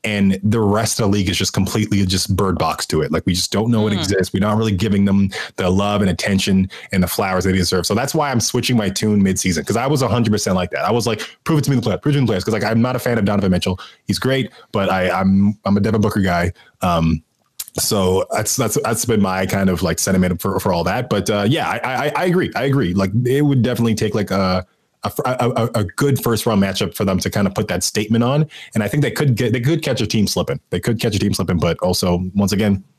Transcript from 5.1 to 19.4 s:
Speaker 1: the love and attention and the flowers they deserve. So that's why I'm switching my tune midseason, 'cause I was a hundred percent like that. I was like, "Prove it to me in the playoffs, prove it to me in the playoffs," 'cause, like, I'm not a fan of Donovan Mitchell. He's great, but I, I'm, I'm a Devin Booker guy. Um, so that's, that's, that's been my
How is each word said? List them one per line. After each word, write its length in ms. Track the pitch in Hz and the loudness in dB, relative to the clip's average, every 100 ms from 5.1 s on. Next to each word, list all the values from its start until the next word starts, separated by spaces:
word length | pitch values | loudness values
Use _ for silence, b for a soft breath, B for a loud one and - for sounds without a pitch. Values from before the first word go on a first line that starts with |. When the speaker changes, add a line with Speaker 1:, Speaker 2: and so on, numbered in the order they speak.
| 98 98 B B - | 4 2 B B -2
Speaker 1:
the 140 | 92 | 0
love 320 | 95 101 104 | 2 2 2
and 80 | 101 | 0
attention 600 | - - 95 95 95 95 B B | 0 0 0 2 2 0 B B
and 100 | 98 | -2
the 60 | 87 | 0
flowers 360 | - 101 92 90 | 0 0 0 2
they 60 | |
deserve. 340 | 92 87 92 85 | 2 2 0 0
So 80 | 104 | 0
that's 180 | 139 | 0
why 160 | 156 147 | 0 0
I'm 100 | 120 | 0
switching 380 | - 123 120 123 | 0 -2 0 0
my 120 | 101 | 0
tune 320 | 95 107 104 | -2 0 2
midseason, 420 | 95 92 98 80 71 | 2 2 -2 -4 -2
'cause 100 | 107 | -2
I 120 | 135 | 0
was 160 | 147 | 0
a 40 | 123 | 0
hundred 240 | 120 113 | 0 2
percent 240 | 104 - 92 | 0 0 0
like 140 | 90 | -2
that. 140 | 69 - | -2 0
I 60 | |
was 160 | 117 120 | 0 0
like, 200 | 107 - - | -4 -6 -12
"Prove 160 | - 160 | -2 0
it 40 | |
to 80 | 135 | 2
me 60 | 135 | 0
in 40 | |
the 80 | 110 | 0
playoffs, 140 | 101 | -2
prove 100 | 190 | 0
it 60 | 143 | 2
to 20 | |
me 20 | |
in 20 | 120 | 2
the 60 | |
playoffs," 120 | 98 92 | 0 -2
'cause, 80 | |
like, 100 | 110 | -2
I'm 180 | 110 113 | 0 2
not 140 | 123 123 | 2 0
a 40 | |
fan 180 | 127 120 | -2 0
of 80 | 101 | 2
Donovan 260 | 101 98 | 0 2
Mitchell. 280 | 90 95 92 B B - | 0 0 -6 B B -4
He's 140 | 98 | -2
great, 320 | 127 135 110 B B | 0 0 -2 B B
but 180 | 107 131 | -2 0
I, 180 | 92 127 | 0 0
I'm, 480 | - 95 98 101 104 - | 0 2 4 2 0 0
I'm 100 | 101 | 2
a 40 | |
Devin 180 | 104 110 | 2 2
Booker 220 | 104 104 | 0 2
guy. 320 | 95 87 87 b b b | 0 0 -2 b b b
Um, 420 | 90 82 82 80 _ _ _ _ - - | -2 2 2 0 _ _ _ _ -12 -6
so 480 | - 107 92 95 - | -2 0 2 2 0
that's, 240 | - - - | -4 -2 -2
that's, 220 | 113 - | 0 -2
that's 200 | 107 117 - | -2 -2 0
been 160 | 110 | 2
my 240 | 98 92 | 2 0